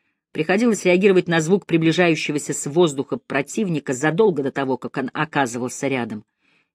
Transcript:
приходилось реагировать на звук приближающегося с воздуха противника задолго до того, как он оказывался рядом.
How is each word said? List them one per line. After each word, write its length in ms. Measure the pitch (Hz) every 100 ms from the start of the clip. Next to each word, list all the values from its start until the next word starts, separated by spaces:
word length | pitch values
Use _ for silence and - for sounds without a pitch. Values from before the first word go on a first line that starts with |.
| _ _ _
приходилось 540 | - 156 190 240 208 185
реагировать 420 | 180 202 185 170
на 140 | 165
звук 240 | 156 190 -
приближающегося 880 | 170 160 160 175 156 - 147 -
с 120 | 143 147
воздуха 500 | 147 175 135 131 127
противника 760 | - 131 139 - 202 156 -
задолго 500 | 127 151 160 220 147
до 80 | 135
того, 260 | 139 135 127
как 200 | 120 -
он 120 | 131
оказывался 760 | - 151 147 131 120 123 - 139
рядом. 360 | 131 117 107 - _ _ _ _